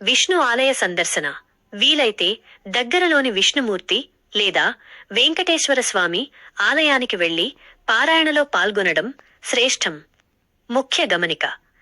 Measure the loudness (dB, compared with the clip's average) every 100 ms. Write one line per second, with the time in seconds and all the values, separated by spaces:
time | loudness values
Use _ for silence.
0 | 0 0 2 2 2 2 2 0 -2 -2
1 | -2 -2 -4 -8 -16 _ _ -2 0 2
2 | 0 0 -4 -4 _ -20 -6 -4 0 0
3 | 2 2 0 0 0 0 -2 -4 -2 -4
4 | -4 _ _ -2 0 0 0 -2 -12 -20
5 | -6 0 0 0 0 0 0 0 0 0
6 | 0 -2 -6 -12 -12 -4 0 2 2 2
7 | 0 -2 -2 -2 -4 -8 -20 _ -2 0
8 | 2 2 2 2 0 0 0 0 0 0
9 | -2 -6 _ _ -4 0 2 0 -4 -6
10 | -16 _ _ _ _ _ -4 -2 0 0
11 | 0 0 -2 -4 -6 -6 _ _